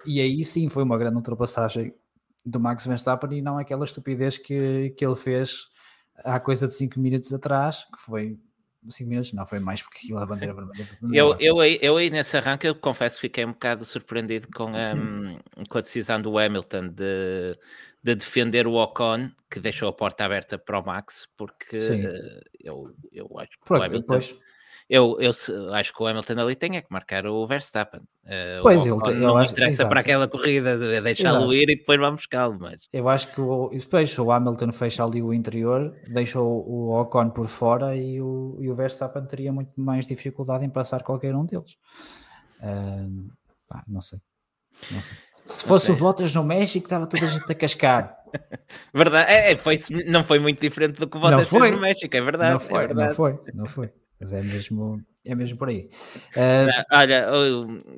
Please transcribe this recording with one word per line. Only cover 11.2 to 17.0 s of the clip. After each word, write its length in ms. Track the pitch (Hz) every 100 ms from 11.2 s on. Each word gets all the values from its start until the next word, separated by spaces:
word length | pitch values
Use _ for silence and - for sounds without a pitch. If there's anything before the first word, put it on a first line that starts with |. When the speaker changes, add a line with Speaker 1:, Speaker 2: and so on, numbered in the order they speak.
| 147 -
Speaker 2:
eu 180 | 156 170
aí, 200 | 156 165
eu 160 | 139 160
aí 140 | 170
nesse 260 | 151 139 147
arranque, 300 | 135 139 160
eu 80 |
confesso 420 | 156 143 123 120 -
que 60 |
fiquei 240 | 123 - 117
um 60 |
bocado 300 | 117 123 110
surpreendido 640 | 113 117 - 117 110 113 107
com 140 | - 113 110
a, 160 | 110
Speaker 1:
Hum. 440 | 107 107 104 98 85 - - 101
Speaker 2:
com 80 | 120
a 20 |
decisão 400 | - 120 104 110
do 180 | 107 107
Hamilton 500 | 107 101 - 98 90
de, 680 | 92